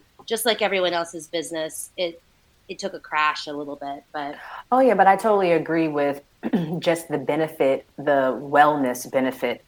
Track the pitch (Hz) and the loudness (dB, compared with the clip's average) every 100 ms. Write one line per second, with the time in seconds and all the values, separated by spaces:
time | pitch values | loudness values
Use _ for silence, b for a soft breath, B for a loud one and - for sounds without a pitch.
0 | _ - - 226 240 214 202 190 180 170 | _ -20 -8 -2 0 0 0 0 0 -2
1 | 170 165 - 170 151 165 156 - - - | -4 -10 -8 -8 -6 -6 -8 -10 -12 -6
2 | 175 170 _ _ _ _ - 190 196 170 | -6 -6 _ _ _ _ -16 -10 -10 -10
3 | - 156 151 151 - 147 143 143 139 139 | -4 0 0 0 -6 -8 -10 -10 -12 -12
4 | - 151 143 147 B B - 254 262 196 | -12 -10 -8 -10 B B 0 4 4 6
5 | 190 190 226 202 180 160 151 165 160 147 | 6 6 4 4 4 2 2 0 0 0
6 | 143 139 - _ - 202 160 170 170 165 | 0 -2 -10 _ -2 -2 0 -2 0 0
7 | - 147 135 151 156 - 139 135 - - | -2 -4 -2 -2 -2 0 2 2 -4 -6
8 | 143 139 131 117 143 143 151 147 131 123 | 0 2 2 -2 2 4 6 4 0 -2
9 | - 135 131 127 123 120 | -4 -2 -2 -2 -4 -4